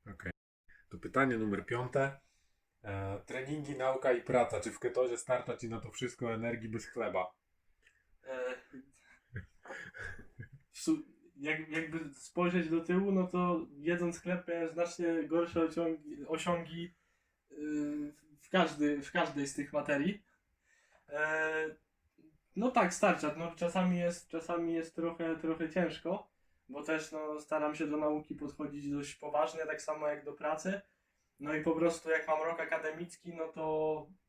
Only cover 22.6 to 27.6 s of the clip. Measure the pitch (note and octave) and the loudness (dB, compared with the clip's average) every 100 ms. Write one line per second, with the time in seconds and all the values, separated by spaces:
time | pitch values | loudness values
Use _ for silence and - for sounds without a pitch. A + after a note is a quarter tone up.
22.6 | B3 A#3+ F#3 - G3+ - - D#3 E3+ E3 | 2 4 4 4 4 4 0 -2 -6 -2
23.6 | F3 F#3 F3+ F3 F3 F3 - E3 E3 E3+ | 0 4 4 4 2 -2 -6 -8 -2 -2
24.6 | E3+ E3 E3 - E3 - E3 D#3+ D#3+ D#3+ | 0 0 -2 -2 -2 0 -2 0 0 0
25.6 | D#3 F#3+ E3 - E3 F#3 - _ _ _ | 0 2 0 0 -4 -4 -6 _ _ _
26.6 | - C#3+ D3+ D#3 D#3 D#3 D3+ D3+ - D#3 | -12 -8 0 0 0 -6 -4 -6 -2 0